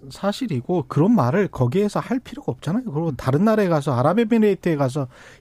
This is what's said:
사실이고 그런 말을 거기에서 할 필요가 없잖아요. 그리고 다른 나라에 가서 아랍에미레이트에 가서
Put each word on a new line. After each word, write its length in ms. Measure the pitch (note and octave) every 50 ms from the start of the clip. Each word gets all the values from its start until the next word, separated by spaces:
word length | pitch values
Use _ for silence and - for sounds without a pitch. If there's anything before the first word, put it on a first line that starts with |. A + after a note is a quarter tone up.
| - C3+
사실이고 720 | - - - G3+ G#3 - C4 A3 D3 A#2+ - - F3+ E3+ C#3
그런 280 | - - C#3 D#3+ G#3 B3
말을 320 | F#3+ B2 A#2+ D3+ G#3 F#3+
거기에서 520 | - - - B2+ B2 D3 G3 G#3 G3+ - E3
할 200 | - - A#3+ B3+
필요가 320 | - - E4+ - - -
없잖아요. 320 | A#2+ - - D3 F#3 B3+ B3+
그리고 280 | G3+ C#3 D#3 E3+ D#3+ C3
다른 280 | - - B2 B2+ D#3 G3+
나라에 260 | A3+ A3 A3 G3+ F3
가서 240 | E3+ D3 C#3 D#3 B2
아랍에미레이트에 800 | A#2+ B2+ D#3 F#3 A#3 A#3+ G#3+ A#3+ A3+ G#3+ G#3 F#3+ - - F3+ D#3+
가서 320 | C#3+ C#3 B2+ C3 D3+ C3 B2 - - - - - -